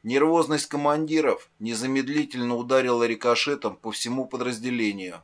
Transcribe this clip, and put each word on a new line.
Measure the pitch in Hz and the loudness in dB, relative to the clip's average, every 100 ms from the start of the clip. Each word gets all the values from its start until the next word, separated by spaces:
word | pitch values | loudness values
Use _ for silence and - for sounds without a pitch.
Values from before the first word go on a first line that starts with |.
Нервозность | 110 131 156 165 147 151 - | 0 2 4 4 2 0 -2
командиров | 143 147 151 156 156 147 - - _ | 0 2 2 2 2 2 0 -6 _
незамедлительно | 110 110 131 135 135 147 143 127 120 120 | -6 -4 0 -2 0 -2 -2 -4 -4 -4
ударила | 120 131 127 120 | 2 2 4 2
рикошетом | 117 110 120 120 147 143 107 92 | 2 2 2 2 0 -2 -4 -6
по | 113 | -10
всему | 104 120 127 127 | -6 -4 -4 -6
подразделению. | 123 123 117 123 123 107 98 92 85 | -4 -4 -4 -4 -2 -2 -2 -10 -14